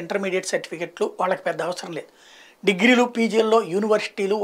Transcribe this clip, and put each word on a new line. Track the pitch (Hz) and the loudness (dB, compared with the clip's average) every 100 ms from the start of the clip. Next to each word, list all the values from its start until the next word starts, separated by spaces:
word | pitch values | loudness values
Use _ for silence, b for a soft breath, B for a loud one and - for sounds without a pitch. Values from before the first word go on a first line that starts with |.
ఇంటర్మీడియట్ | 170 202 190 185 185 | -4 -4 -2 -2 -2
సర్టిఫికెట్లు | 170 - 165 165 - 202 - | -4 -6 -8 -8 -4 -4 0
వాళ్ళకి | 185 185 180 | -2 0 -2
పెద్ద | 160 170 | -4 -4
అవసరం | 180 180 151 | -6 -8 -10
లేదు. | - b b b b b 196 | -12 b b b b b 0
డిగ్రీలు, | 180 233 247 240 233 | 4 4 6 4 2
పీజీల్లో, | 226 220 220 226 180 | 0 2 4 2 2
యూనివర్సిటీలు, | 190 214 214 - - 196 214 | -2 2 0 0 -4 -2 0